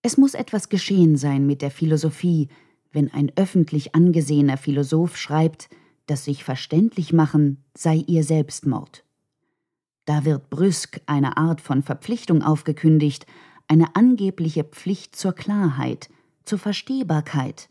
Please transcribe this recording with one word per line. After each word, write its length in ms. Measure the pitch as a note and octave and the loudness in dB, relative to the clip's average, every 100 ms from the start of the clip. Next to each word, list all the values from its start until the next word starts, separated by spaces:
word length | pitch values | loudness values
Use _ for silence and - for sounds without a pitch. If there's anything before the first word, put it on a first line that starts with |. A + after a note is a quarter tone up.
Es 160 | A#3+ C4+ | 0 2
muss 160 | C#4 | 2
etwas 360 | - B3 G#3+ - | 0 -6 -6 -4
geschehen 480 | F#3+ - G3 E3 D3 | -6 0 4 6 4
sein 280 | C#3+ C#3 C#3 | 2 0 0
mit 160 | C#3 | 0
der 100 | C#3+ | -6
Philosophie, 760 | C#3 D#3+ D#3 D#3 D#3 F3+ E3 C#3 - _ _ _ | -4 0 0 -2 -2 -2 0 -2 -8 _ _ _
wenn 200 | D3 C#3+ | -2 -2
ein 200 | C#3+ C#3+ - | -2 -2 0
öffentlich 600 | F#3+ F#3+ D3+ D3+ - D#3+ | 0 2 0 -2 0 4
angesehener 600 | F3+ E3 C#3+ D3 C#3+ C3 | 4 4 2 2 2 0
Philosoph 600 | - C#3+ C#3 D#3+ E3+ - | -2 -2 0 0 -2 -6
schreibt, 520 | - D#3 D#3+ D#3 - - _ _ - | -4 0 0 -2 -20 -20 _ _ -8
dass 200 | C#3 - | -6 -6
sich 180 | C#3 | -8
verständlich 720 | - B2+ - D#3 A3+ G3 D#3+ | -6 -10 -2 0 0 -2 0
machen 500 | E3 D#3 D#3 D3 C#3 _ - | 2 2 2 0 -2 _ -6
sei 280 | E3+ D#3+ - | -2 -2 0
ihr 160 | E3 | -2
Selbstmord. 800 | D3 D#3 D3+ - C#3+ A2+ - - _ _ _ _ _ _ _ _ _ _ - | 0 -2 -2 -4 -6 -6 -10 -20 _ _ _ _ _ _ _ _ _ _ -4
Da 180 | D3+ | -2
wird 260 | D3 C#3 _ | 0 -2 _
brüsk 520 | C#3+ G3 D#3+ - - - | 0 0 0 -6 -12 -4
eine 300 | C#3+ C3+ - | 0 0 0
Art 240 | E3 D#3+ | 0 -2
von 240 | - C#3 | -2 -2
Verpflichtung 580 | - C#3 - A#3 - D#3+ | -2 -8 -6 -8 0 2
aufgekündigt, 840 | - D#3 - D3 D#3 D#3 D3 C3+ - - - _ - | 2 -2 -2 0 4 4 2 -4 -16 -20 -20 _ 2
eine 280 | D#3 E3 F#3+ | 4 4 4
angebliche 680 | B3 A#3+ G3 F#3 D#3+ D#3 | 4 4 -2 -2 -4 -4
Pflicht 520 | D3+ - F3 F#3+ - - | -6 -8 -8 -8 -8 -6
zur 180 | F#3+ | -6
Klarheit, 760 | F3+ - G#3 F3+ C3+ B2+ - - _ _ _ - | -4 -4 0 0 -2 -6 -8 -14 _ _ _ -8
zur 140 | G3+ | -6
Verstehbarkeit 1080 | G#3 G3+ - C4+ G3 D#3 D#3 D3+ C3 - - | -4 -8 -6 -6 -2 -2 -2 -6 -6 -10 -20